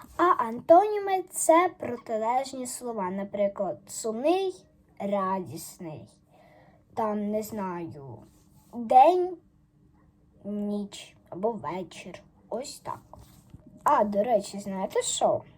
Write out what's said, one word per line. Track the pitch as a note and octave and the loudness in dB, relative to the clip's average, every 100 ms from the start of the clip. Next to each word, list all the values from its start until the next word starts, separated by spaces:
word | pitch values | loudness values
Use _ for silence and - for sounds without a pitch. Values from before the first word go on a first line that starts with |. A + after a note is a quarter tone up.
| - - | -10 2
А | |
антоніми — | F4 - A#3 A#3+ - E4 G#4+ G#4 G4 F#4+ F4+ | 2 2 -2 0 8 8 8 0 -2 -2 -4
це | - - D#4+ F4+ - | 0 4 6 4 -2
протилежні | - A#3+ - A3 A3 B3+ C4+ C4 B3 | -10 -8 -6 -4 -2 -2 -4 -8 -10
слова. | - B3 A3+ F#3 | -10 -8 -6 -6
Наприклад, | G3 G3 G#3 G3+ G3+ F#3+ - - | -6 -6 -2 -2 -2 -6 -8 -12
«сумний», | - A3+ A3 C#4+ F#4 F#4+ F#4 _ _ _ - | -10 -8 -2 0 0 -2 -8 _ _ _ -12
Радісний. | G3+ G3+ F#3+ F#3+ E3+ D#3+ - - E3+ D3 A2+ _ _ _ _ _ _ _ _ | -4 -2 -2 -4 -6 -12 -14 -14 -14 -14 -18 _ _ _ _ _ _ _ _
Там, | - A3 G#3 G#3 | -4 -2 -2 -2
не | G#3+ | -4
знаю, | G#3+ A3 F#3+ F3 E3 D3 C#3 A#2 - _ _ _ _ | -4 -6 -6 -6 -10 -12 -16 -18 -20 _ _ _ _
день, | A#3+ A3+ B3+ D4 F4+ F4+ E4+ _ _ _ _ _ _ _ _ _ _ | -8 4 8 8 6 0 -6 _ _ _ _ _ _ _ _ _ _
ніч | G3+ G#3 G#3 G#3 G3+ - - - _ | -10 -6 -4 -4 -6 -12 -20 -20 _
або | E3+ G#3+ | -4 -4
вечір. | A3 C#3+ F3+ F3 - F#3+ - - _ _ | -4 -6 -8 -10 -14 -18 -18 -20 _ _
Ось | G#3 C#4 - | -10 -10 -14
так. | - - - - - - - - - - | -12 -14 -16 -20 -20 -20 -20 -20 -20 -2
А, | B3+ C#4+ | 2 4
до | G#3+ G3+ | 4 2
речі, | A3 A3 - G3+ | 2 2 0 -10
знаєте | G3+ F#3+ F#3+ A#4+ | -8 -6 -4 -2
що? | A#4+ - - - - | -2 0 2 0 -4